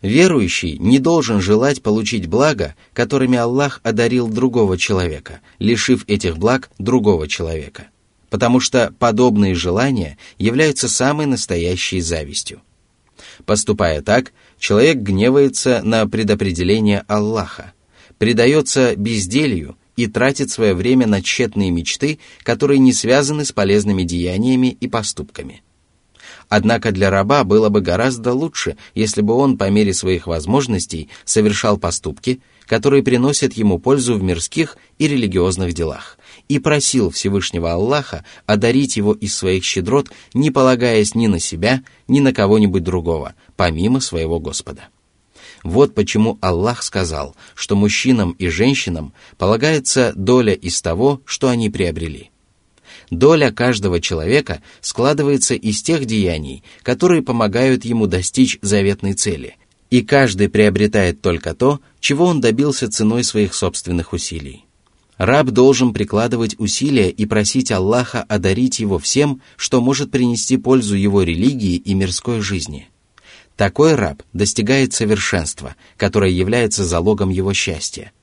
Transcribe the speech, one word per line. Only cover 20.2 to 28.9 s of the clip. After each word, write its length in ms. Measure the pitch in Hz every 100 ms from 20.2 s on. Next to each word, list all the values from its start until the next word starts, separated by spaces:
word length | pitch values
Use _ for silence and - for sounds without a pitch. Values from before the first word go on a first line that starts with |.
| 127 139 139
своё 240 | - 110
время 320 | 90 107 131 113
на 140 | 101
тщетные 500 | 92 - 120 110 95
мечты, 500 | 85 85 - 143 156 - -
которые 360 | - 117 143 139
не 140 | 131
связаны 500 | 127 113 135 139 151
с 80 | 143
полезными 520 | - 98 101 104 98
деяниями 720 | 90 87 87 92 123 131 127 -
и 80 | 120
поступками. 720 | 117 104 - - - - - _ _ _ _ _ _ - - _
Однако 420 | 107 104 113 110
для 200 | 92 95
раба 340 | 98 98 143
было 240 | 104 104 110
бы 140 | 104
гораздо 500 | - 90 127 120 117
лучше, 460 | 123 160 - - 78 -